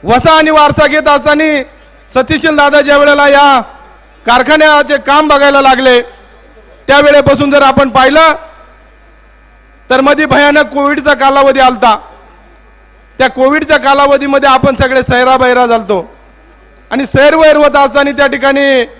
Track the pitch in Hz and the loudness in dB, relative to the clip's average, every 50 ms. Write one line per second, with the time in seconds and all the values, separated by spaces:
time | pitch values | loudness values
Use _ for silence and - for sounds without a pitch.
0 | - 175 226 254 - 330 320 311 311 320 311 302 294 294 285 302 302 285 285 311 | -2 0 -2 0 2 2 2 2 2 2 2 2 2 2 0 0 -2 -2 -2 -2
1 | 302 302 285 285 226 294 294 294 320 311 302 277 254 - - - - - _ - | 0 0 -2 0 0 -2 -2 0 0 -2 -2 -4 -6 -10 -18 -20 -20 -20 _ -20
2 | _ _ - 254 262 - 311 269 - 320 302 294 285 285 285 294 277 285 285 285 | _ _ -4 -4 -2 -2 -4 -2 -2 -2 0 0 0 2 2 0 0 2 0 2
3 | 285 294 285 285 285 285 285 285 285 277 269 254 214 - - - - - - - | 2 2 2 2 2 2 2 2 2 2 2 0 -2 -6 -18 -20 -20 -20 -20 -20
4 | _ _ _ _ - 226 233 254 254 262 311 311 302 311 302 294 294 285 294 277 | _ _ _ _ -4 -2 -2 0 0 0 0 2 2 2 2 2 0 -2 -4 -4
5 | - 277 285 302 311 302 294 277 285 285 277 277 277 269 262 240 269 262 247 240 | -2 0 0 0 2 2 0 2 2 2 2 2 2 2 0 2 2 2 0 0
6 | 240 - - - - - - - - - _ - - - - _ - - 277 285 | -2 -6 -18 -20 -20 -20 -20 -20 -20 -20 _ -20 -20 -20 -20 _ -4 0 0 2
7 | 294 294 285 285 262 277 277 - 285 277 277 285 269 262 262 294 277 262 208 262 | 2 4 2 2 2 2 0 0 -2 0 0 2 2 2 2 0 -2 0 0 0
8 | 262 269 285 311 320 320 - - - - - - - - - - - - _ _ | 0 2 2 2 2 2 0 -4 -10 -20 -20 -20 -20 -20 -20 -20 -20 -20 _ _
9 | _ _ _ _ _ _ _ _ _ _ _ _ _ _ _ _ _ _ 254 262 | _ _ _ _ _ _ _ _ _ _ _ _ _ _ _ _ _ _ -2 0
10 | 262 285 285 277 311 294 - 285 294 294 285 302 285 - 269 285 277 277 294 302 | 0 0 0 0 0 -2 0 0 0 2 2 0 -2 -2 -4 -4 -2 -2 -2 -2
11 | 262 294 285 - 269 277 277 277 269 277 262 269 262 254 254 208 254 233 214 - | -2 -2 -2 0 0 0 2 2 0 2 2 2 0 0 0 0 0 0 0 -2
12 | - - - - - - - - - - - _ _ _ _ _ _ _ _ _ | -6 -18 -20 -20 -20 -20 -20 -20 -20 -20 -20 _ _ _ _ _ _ _ _ _
13 | _ _ _ - 262 254 254 254 262 269 285 311 311 294 311 285 - 277 277 277 | _ _ _ -4 -4 -4 0 0 0 0 0 -2 -2 -2 -2 0 0 0 0 0
14 | 285 285 285 269 277 277 277 277 277 277 262 262 262 277 262 - 269 254 262 262 | 2 0 0 -2 -2 -2 -2 0 0 0 0 0 0 -2 -2 -2 -4 -2 -2 -4
15 | 254 - 247 247 254 254 262 254 254 247 247 247 247 240 233 226 214 185 208 185 | -2 -2 -2 0 0 0 0 0 0 0 0 0 0 0 -2 -4 -2 -4 -6 -6
16 | 160 - - _ _ _ _ _ _ _ _ _ _ _ _ _ _ _ 214 262 | -6 -10 -20 _ _ _ _ _ _ _ _ _ _ _ _ _ _ _ -8 -8
17 | 277 - - 269 277 294 302 320 320 311 294 294 294 285 233 277 277 269 220 285 | -6 -4 -2 2 2 2 2 2 2 2 2 2 0 0 0 0 -2 0 0 -2
18 | 277 285 277 277 285 269 277 262 262 277 277 277 277 277 269 254 233 - - | -2 -2 -4 -4 -4 -4 -4 -4 -4 -2 -2 -2 -2 0 0 -2 -4 -6 -10